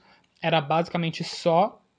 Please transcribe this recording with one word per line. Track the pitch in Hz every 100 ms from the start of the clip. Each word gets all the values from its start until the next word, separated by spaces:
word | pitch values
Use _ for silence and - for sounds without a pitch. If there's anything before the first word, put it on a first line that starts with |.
| _ _ _ _
era | 165 160
basicamente | 143 160 170 175 165 -
só | 165 - 170 165 214 - _